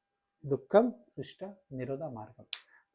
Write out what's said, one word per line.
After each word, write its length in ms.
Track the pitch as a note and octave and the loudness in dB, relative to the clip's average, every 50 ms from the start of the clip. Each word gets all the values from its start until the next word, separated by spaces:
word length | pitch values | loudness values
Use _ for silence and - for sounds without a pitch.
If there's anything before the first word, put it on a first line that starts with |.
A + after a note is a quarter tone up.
| _ _ _ _ _ _ _ _ - | _ _ _ _ _ _ _ _ -4
దుఃఖం 440 | C#3+ C#3 C3+ - - - G3+ A#3+ B3 - - - _ _ - | -2 -2 -2 0 4 6 6 6 6 2 -4 -12 _ _ -12
తృష్ట 260 | C3+ - - - F#3+ F#3+ G3+ - _ _ | -10 -10 -10 -12 -12 -14 -14 -16 _ _
నిరోధ 320 | C3+ B2+ B2+ B2 C#3 C3+ C3 | -10 -8 -6 -6 -6 -6 -6
మార్గం. 420 | B2+ B2 A2 G#2+ - - - - - - - - _ - - _ _ _ | -8 -8 -10 -12 -14 -16 -20 -16 -14 -14 -14 -14 _ -20 -20 _ _ _